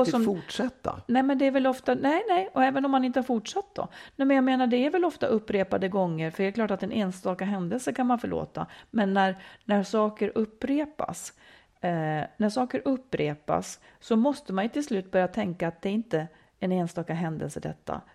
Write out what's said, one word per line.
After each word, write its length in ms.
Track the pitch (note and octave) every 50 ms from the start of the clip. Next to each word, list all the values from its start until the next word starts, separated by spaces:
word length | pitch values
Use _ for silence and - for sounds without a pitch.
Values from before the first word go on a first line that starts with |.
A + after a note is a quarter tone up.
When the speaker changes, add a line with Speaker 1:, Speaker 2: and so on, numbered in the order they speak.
Speaker 1:
riktigt 100 | B3+ -
Speaker 2:
som 140 | - A#3+ A3+
Speaker 1:
fortsätta. 760 | A3 G3+ E3+ E3 - - - A#3 B3+ - - - - - - - -
Speaker 2:
Nej, 160 | A#3 B3+ C4
men 140 | C4+ C#4 C4
det 80 | C#4 C4+
är 40 |
väl 160 | C4 C#4 B3+ C4
ofta, 260 | C4 B3+ - - B3+
nej, 280 | B3+ - C#4+ D4+ F4 A4+ A4+
nej. 200 | F4+ F4 F#4+ G4 -
Och 100 | - C4
även 220 | C4+ C4+ C#4 C4+
om 60 | C#4
man 140 | C4+ C4 B3+
inte 140 | B3+ B3 C#4
har 40 | A#3+
fortsatt 520 | B3+ B3 A3 G#3 - - G4 G4 - -
då. 120 | - - - - - - - -
Nej, 100 | - C#4 C4+
men 80 | C#4
jag 80 | C4+ B3+
menar, 240 | C4 C4 B3+ B3+ A#3+
det 180 | A#3 B3 B3+
är 40 | D4+
väl 160 | D4 F#4 F4
ofta 220 | E4+ D4 - - -
upprepade 600 | A3 G#3+ G#3+ - G#3+ G3 F#3+ F#3+ G3+ G3 G3 F#3+
gånger. 440 | F#3 G3+ F#3 F3 E3 D#3+ D#3+ D#3+
För 120 | E3 - G3
det 60 | F#3+
är 20 | G3
klart 180 | A#3 A3 G3+
att 120 | G3+ F#3 -
en 80 | F#3
enstaka 540 | A#3+ A3+ G#3 F#3+ F#3 F#3 - F#3+ F#3 F3+ F#3+
händelse 480 | G3 G#3 F#3+ F3+ E3+ G3+ B3+ - D4 A#3+
kan 140 | - B3+ B3
man 120 | B3 A3+
förlåta. 480 | - G3 F3 D#3+ D#3 - - - E3 - - - - _
Men 220 | - A3+ G#3 G3 G3
när, 240 | G3 F#3+ F#3+ F#3 F#3 - - - - _
när 180 | - G#3 G3+ F#3+
saker 480 | - - A3 G#3+ G#3+ G#3 - A3 G3 -
upprepas, 960 | A3+ A3 G#3+ - - - B3 C#4 D4 D4+ D4 D4+ - - - F3 - - - - _ - - - - _ _ _ _
eh, 80 | - F3+ E3+ D#3+ D#3+ D#3 D#3 D#3 - - - _
när 120 | G#3+ G#3
saker 320 | G#3 C4 B3+ B3 - B3+ -
upprepas 920 | C#4 C4+ B3+ - _ - D#3+ D3+ D3 D3 D3 _ - D#3 E3 F#3 - - - - - - _
så 160 | - - A3+
måste 380 | A3 A#3 C#4+ C#4 C#4+ - - F#3+
man 120 | F#3+ G3
ju 40 | A#3
till 140 | - D4 D4
slut 260 | - A#3+ F#3+ F#3+ -
börja 160 | - F#3 F3+ F3+
tänka 400 | F3+ A3 G#3 F#3 E3+ - F3 E3+
att 140 | E3+ -
det 80 | - G3
är 40 | G3
inte 340 | A3 A3+ - - D#3 D#3 E3 - - _ _ _ _
en 120 | - F#3
enstaka 420 | F#3 F#3 F3+ F3 - F3 E3+ - D#3+
händelse 460 | E3 F3+ D#3+ D#3+ D3+ D3 C#3+ D3 -
detta, 420 | - D#3+ D#3+ - _ - - - - - -